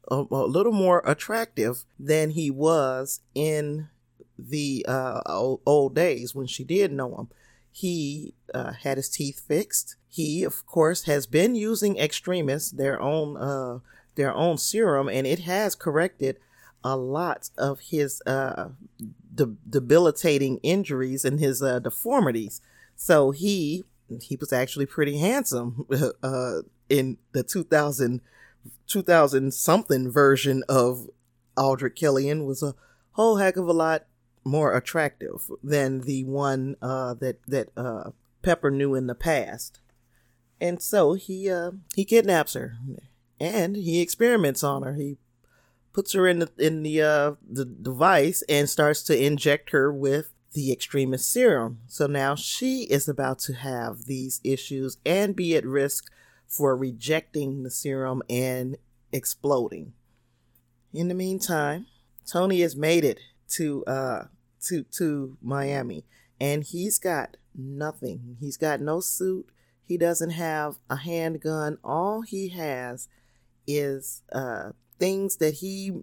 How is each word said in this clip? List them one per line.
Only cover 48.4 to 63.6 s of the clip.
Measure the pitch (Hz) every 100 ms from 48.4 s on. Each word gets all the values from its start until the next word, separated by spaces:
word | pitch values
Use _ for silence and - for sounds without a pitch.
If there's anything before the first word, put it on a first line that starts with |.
| -
and | 147 143
starts | - 147 151
to | - 139
inject | 139 147 147 143 -
her | 147 139
with | 143 139 143 - - _
the | 151 131
extremist | 123 - 143 131 131 -
serum. | 240 247 143 117 117 120
So | - 143
now | 143 135 143
she | - - 262 262
is | 233 143 151
about | 143 131 131
to | - 127
have | 135 123 113 117 117
these | 131 131 - 127
issues | 135 - 139 135 - 143
and | 185 202 185
be | 175 160
at | 131
risk | 139 139 - - - _ _ _
for | - 143 131
rejecting | 135 117 120 156 - 151 139 135
the | 127
serum | - 147 135 131 131 -
and | 123 131 127 127 135 _ _ _
exploding. | 139 - - 139 135 117 82 76 - _ _ _ _ _ _ _ _ _
In | 151 175
the |
meantime, | 180 185 190 - 160 147 160 240 _ _ _ -
Tony | 170 190 185
has | 170
made | 135 151 170
it | 147 - - _ -
to, | -